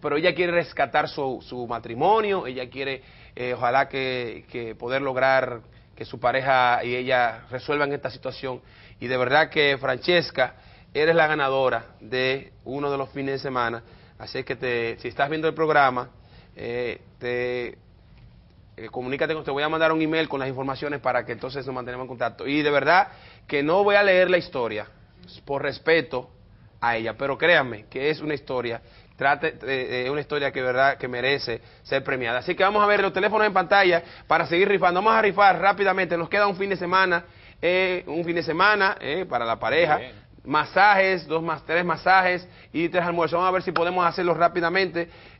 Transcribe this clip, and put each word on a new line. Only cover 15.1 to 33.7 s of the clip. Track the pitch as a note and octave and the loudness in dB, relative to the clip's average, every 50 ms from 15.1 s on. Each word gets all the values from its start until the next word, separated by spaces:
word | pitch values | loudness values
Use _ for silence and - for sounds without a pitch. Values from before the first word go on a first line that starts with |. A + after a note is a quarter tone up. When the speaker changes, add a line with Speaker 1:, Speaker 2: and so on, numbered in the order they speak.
| G#2 - C#3 C#3 | -2 -2 -2 -2
Speaker 1:
viendo | D#3 D#3+ D#3 D#3+ | -2 -2 -2 -4
el | D3+ | -2
programa, | D3+ D#3+ D#3 D#3 D3 C#3 C3 B2+ B2+ B2 B2 - - - - - - - - - | -2 0 2 4 4 4 4 2 0 -6 -6 -12 -20 -20 -20 -20 -20 -20 -20 -18
eh, | F2+ G2+ A2+ A#2+ B2 B2 A#2+ G#2 - - - - _ | -14 -10 -8 -6 -6 -6 -6 -8 -10 -14 -20 -20 _
te, | B2 B2 B2 B2 B2 B2 B2 B2 A#2+ A#2 - - _ - - - - - - - - - - - - - - - - - - - | -6 -4 -4 -4 -4 -4 -4 -6 -6 -8 -10 -16 _ -20 -20 -20 -20 -20 -20 -20 -20 -20 -20 -20 -20 -20 -20 -20 -20 -20 -20 -18
eh, | A2 A2 | -18 -12
comunícate | - C3 B2 B2+ C3+ C#3 D#3+ D3+ D#3+ | -10 -8 -6 -6 -4 -4 -2 -2 -4
con, | D#3 D3 | -6 -4
te | - | -6
voy | C#3 C#3 D3 | -4 -2 -2
a | D#3 | -2
mandar | D#3+ D#3+ D#3+ D#3+ | 0 2 2 2
un | D#3+ D#3+ | 2 2
email | D#3+ D#3 D#3+ D#3+ D#3+ D3+ | 0 0 0 0 -2 -2
con | - C#3 | -4 -6
las | C3+ C3 | -4 -4
informaciones | C3+ B2+ C3+ C#3 C3+ B2+ - D3 D3 C#3+ | -6 -6 -6 -6 -6 -6 -6 -6 -6 -4
para | - C3 B2 B2 A#2 | -2 -2 -2 -2 -2
que | - | -4
entonces | A#2 G#2+ - C3 C3 C#3 C3 | -10 -8 -8 -10 -10 -8 -8
nos | C3+ C3 | -8 -8
mantenemos | B2+ B2 A#2+ B2 B2 C3 | -8 -8 -8 -8 -10 -10
en | B2 | -10
contacto. | C3 A#2 B2+ A#2 G2+ - - C3 | -8 -6 -6 -6 -4 -6 -6 -2
Y | C#3+ D3+ | -2 0
de | D3 D3 | 2 2
verdad | D3 C#3+ C3+ C#3+ E3 F#3 G3+ - - - - - - - - - | 2 2 4 6 6 6 4 2 -2 -20 -20 -20 -20 -20 -12 -4
que | - D3 C#3+ | -2 -2 0
no | D3 E3 F#3+ G3+ | 2 2 4 4
voy | G3+ G3+ | 4 6
a | G3+ G3+ | 6 6
leer | G3+ F#3 F3+ F#3 F3+ | 6 6 6 6 4
la | F3+ F3 | 4 0
historia | - - - C#3+ A#2+ A2+ G#2+ G#2 G#2 - - - - _ _ - - - - - _ | 0 -2 -6 -4 -4 -4 -4 -6 -8 -10 -16 -20 -20 _ _ -20 -20 -20 -20 -20 _
por | - C#3 C#3+ C#3+ | -8 -6 -4 -4
respeto | C#3+ C3 - - - D#3+ E3 D#3+ - - B2 C3 - - - - - - - - - _ - | -4 -6 -6 0 2 2 2 2 0 -6 -8 -8 -10 -20 -20 -20 -20 -20 -20 -20 -20 _ -2
a | - A#2 A#2 | 0 0 0
ella, | A2+ A2+ A2+ A2 A2 | 0 -2 -4 -6 -4
pero | C3+ C#3 C#3 B2 | -4 -4 -2 0
créanme | D3+ D#3+ F3 D#3+ C#3 B2 A#2 G#2 G#2 - | 4 4 6 6 4 2 -4 -12 -14 -12
que | - C3 C3 D3 | -10 -4 -2 -2
es | D#3 D3 | -2 -2
una | D3+ D3+ D3+ | -4 -6 -6
historia, | C#3 - - C#3 B2+ A#2 A#2+ A#2 A#2+ - - - - - - - | -6 -6 -6 -6 -6 -4 -6 -8 -8 -12 -18 -20 -20 -20 -20 -10
trate, | _ C3 C#3 C#3+ C#3+ D3+ D#3+ - - - | _ 0 0 0 2 -2 -6 -6 -6 -6
eh, | A#2 C3+ C3 B2+ - B2 B2+ B2 | -4 -4 -4 -4 -4 -4 -4 -4
eh, | B2+ | -2
una | C#3+ D3+ | -4 -4
historia | C#3+ - D3 D3 C#3+ C#3 | -6 -4 -4 -4 -4 -2
que, | B2+ C#3 | -4 -2
verdad, | C3 B2+ B2 B2+ C3+ C#3 C3+ - | -2 -2 2 4 2 2 2 0
que | - B2+ | -6 -8
merece | B2 B2 A#2+ C3 C#3+ C#3 - - A2+ A#2 - - - - - | -6 -2 0 0 0 -2 -2 -6 -8 -8 -8 -16 -20 -20 -10
ser | - - C3+ C3+ | -4 -4 -4 -2
premiada. | C3+ C#3 B2+ B2 A#2 A#2+ B2+ | -2 -4 -4 -2 -2 -2 -4
Así | A#2+ - F3+ | -2 -4 0
que | F3+ F#3+ | 2 2
vamos | F#3+ G#3 G#3 G#3 | 2 4 4 4
a | G3+ | 4
ver | G#3 G3+ | 4 4
los | G3 G3 G3 | 2 0 0
teléfonos | F#3+ F#3+ G#3 G3 A3 G#3+ G#3+ | 0 0 2 2 2 2 2
en | F#3+ | 2
pantalla | F#3+ F#3 E3 | 2 2 4